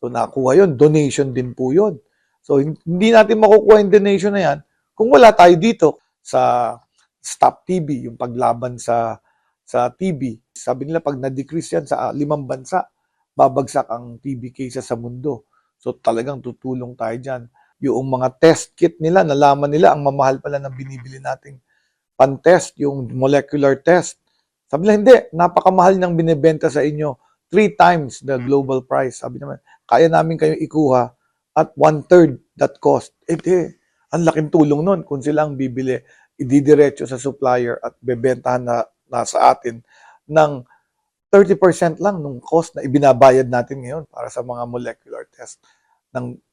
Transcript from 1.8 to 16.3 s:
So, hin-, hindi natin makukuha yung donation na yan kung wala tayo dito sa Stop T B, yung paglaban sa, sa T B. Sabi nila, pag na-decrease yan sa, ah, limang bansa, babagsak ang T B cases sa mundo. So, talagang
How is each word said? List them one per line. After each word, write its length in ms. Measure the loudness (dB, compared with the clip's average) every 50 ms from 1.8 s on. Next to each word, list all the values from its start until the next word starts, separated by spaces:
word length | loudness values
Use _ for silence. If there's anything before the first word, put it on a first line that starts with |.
| 0 0 -4 -8 _ _ _ _ _ _ _ _
So, 240 | _ _ -2 0 0
hin-, 160 | -2 -6 -10 _ -8
hindi 240 | -4 -2 0 4 4
natin 320 | 4 4 4 2 2 4
makukuha 320 | 6 6 6 8 6 6 6 6
yung 80 | 4 4
donation 400 | 4 4 4 0 0 -2 -2 -2
na 80 | -2
yan 180 | -2 -2 -4 -4 -8 _ _ _ _ _ _
kung 160 | _ 0 4 6
wala 240 | 8 8 8 8
tayo 160 | 8 8 8 8 6
dito 400 | 2 -2 0 2 0 0 0 _ _ _ _ _ _
sa 480 | -4 -2 0 0 0 0 0 -2 -4 -6 -10 _ _ _ _ _ _ _ _
Stop 480 | _ -16 -2 _ 2 2 2 _ _ -6
T 160 | -4 -4 -4
B, 240 | -4 -8 -8 -8 -12
yung 80 | -10
paglaban 640 | -10 -10 -8 -6 -2 0 -2 -2 -2 -6 -10 -10 -10
sa, 400 | -6 -4 -2 -2 -2 -4 -8 -12 _ _ _ _ _ _ _ _
sa 320 | _ _ -4 -2 -2 -2 -4
T 240 | _ -6 -6 -4
B. 240 | -4 -6 -8 -8 -10 _ _ _
Sabi 320 | -16 -8 -8 -8 -8 -8 -6
nila, 160 | -6 -6 -4
pag 160 | -4 -8 -6
na-decrease 560 | -8 -8 -8 -8 -12 -8 -8 -10 -10 -6 -6
yan 80 | -8 -6
sa, 240 | -4 -6 -6 -6 -6
ah, 40 | -6
limang 320 | -6 -4 -4 -4 -6 -6 -10
bansa, 400 | -12 -12 -12 -6 -6 -6 -6 _ _ _ _ _ _ _ _ _ _
babagsak 560 | 2 2 2 2 -2 -6 -4 -4 -6 -6 _ -8
ang 240 | -12 -12 -16 -20 -16 _
T 160 | -12 -12 -12
B 80 | -12 -16
cases 400 | _ _ -14 -12 -12 -14 -10 -10
sa 80 | -10
mundo. 480 | -10 -10 -14 -14 -10 -8 -8 -8 -8 _ _ _ _ _ _ _
So, 240 | _ _ -12 -12 _
talagang 400 | _ -4 -4 -4 -4 -8